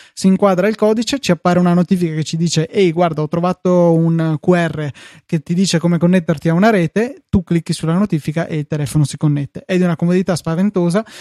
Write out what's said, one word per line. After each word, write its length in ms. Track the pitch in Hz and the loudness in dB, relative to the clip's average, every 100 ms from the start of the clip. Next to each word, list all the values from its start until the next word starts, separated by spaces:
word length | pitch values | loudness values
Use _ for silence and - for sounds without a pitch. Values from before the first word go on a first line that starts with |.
| - | -20
si 140 | - 190 | -2 0
inquadra 420 | 190 202 180 202 | 2 2 2 0
il 60 | 214 | 0
codice, 440 | 214 220 226 277 | 0 0 -2 -2
ci 120 | - | -2
appare 280 | 170 180 180 | 0 2 2
una 140 | 180 | 4
notifica 400 | 175 175 190 170 | 2 2 0 0
che 100 | 156 | -2
ci 140 | 151 165 | -4 -2
dice: 320 | 170 160 160 | -2 0 -2
"Ehi, 240 | - 185 | 0 0
guarda, 280 | 160 175 151 | 2 -2 -2
ho 60 | 151 | -4
trovato 640 | 170 180 180 180 180 175 | -2 -2 -2 0 2 4
un 460 | 165 165 165 160 151 | 4 2 0 -2 -2
Q 100 | - | 0
R 360 | 180 165 151 147 - - - _ | 2 0 -4 -8 -10 -18 -20 _
che 160 | 165 | -6
ti 120 | - | -2
dice 260 | 175 190 165 | 0 0 0
come 180 | 170 170 | 0 2
connetterti 500 | 175 185 165 147 165 | 2 2 0 -2 0
a 60 | |
una 160 | 165 220 | 2 2
rete", 560 | 208 160 202 247 370 _ | 2 0 -2 -4 -6 _
tu 160 | 202 | -4
clicchi 300 | - 170 - | 0 -2 -2
sulla 200 | 165 160 | -4 -2
notifica 540 | 175 208 156 156 156 165 | 0 0 -2 -4 -4 -4
e 120 | 160 | -6
il 80 | 143 | -6
telefono 360 | 151 143 151 | -6 -2 0
si 140 | 143 - | 0 0
connette. 460 | 156 143 139 - - | -2 0 -4 -10 -4
È 100 | 185 | 0
di 80 | |
una 140 | 180 160 | 0 0
comodità 400 | 175 185 196 170 | 0 0 0 -4
spaventosa 680 | 160 165 202 180 175 196 226 - | -4 -2 -2 0 0 -2 -4 -12